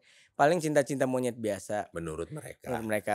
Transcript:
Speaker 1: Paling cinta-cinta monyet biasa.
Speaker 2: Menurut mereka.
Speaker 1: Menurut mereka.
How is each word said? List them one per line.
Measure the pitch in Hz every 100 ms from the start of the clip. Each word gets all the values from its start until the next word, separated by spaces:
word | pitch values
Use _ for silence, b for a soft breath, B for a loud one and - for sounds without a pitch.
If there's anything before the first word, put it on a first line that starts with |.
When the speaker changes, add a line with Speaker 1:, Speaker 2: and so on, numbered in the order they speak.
| _ - _
Speaker 1:
Paling | - 147 175
cinta-cinta | 156 151 135 135 131
monyet | 127 127
biasa. | 113 107 95 - 104 95
Speaker 2:
Menurut | 85 82 78 82
mereka. | 151 - - -
Speaker 1:
Menurut | 117 110
mereka. | 107 104